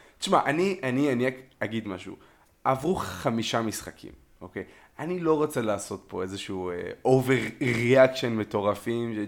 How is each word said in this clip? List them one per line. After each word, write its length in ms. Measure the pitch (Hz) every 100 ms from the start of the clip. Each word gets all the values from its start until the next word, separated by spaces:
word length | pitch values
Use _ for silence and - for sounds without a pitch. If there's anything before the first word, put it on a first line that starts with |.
| - -
תשמע, 260 | 190 175 -
אני, 340 | 156 196 185
אני, 300 | 131 127 147
אני 120 | 123 127 131 - -
אגיד 280 | 107 113 104
משהו. 280 | 92 92 95 - _ _ _
עברו 320 | 131 131 156 185
חמישה 680 | - - 139 113 113 120
משחקים, 500 | 113 - - - - - _ -
אוקיי? 220 | 92 - - - - -
אני 200 | 156 180
לא 140 | 160
רוצה 280 | 156 151 135
לעשות 420 | 110 101 - 98 -
פה 160 | 92
איזשהו, 460 | 95 98 - 95 90
אה, 40 | 87 90 - 131
overreaction 1200 | 131 120 127 110 - 123 117 120 131 131 - 123
מטורפים, 960 | 110 101 104 101 98 117 117 117 107